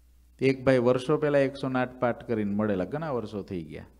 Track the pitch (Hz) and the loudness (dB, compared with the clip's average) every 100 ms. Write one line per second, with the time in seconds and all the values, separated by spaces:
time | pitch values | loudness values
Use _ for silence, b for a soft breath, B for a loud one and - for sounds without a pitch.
0 | _ _ _ _ 131 131 127 131 120 127 | _ _ _ _ 0 2 4 4 4 2
1 | - 151 147 143 135 135 135 131 123 - | 2 0 2 2 2 0 -4 -2 -2 -2
2 | 123 113 - 110 104 101 107 95 90 143 | -2 -2 -4 -2 0 0 0 0 -2 -6
3 | 160 123 107 107 90 92 78 - - _ | -6 -6 -6 -8 -8 -8 -8 -14 -16 _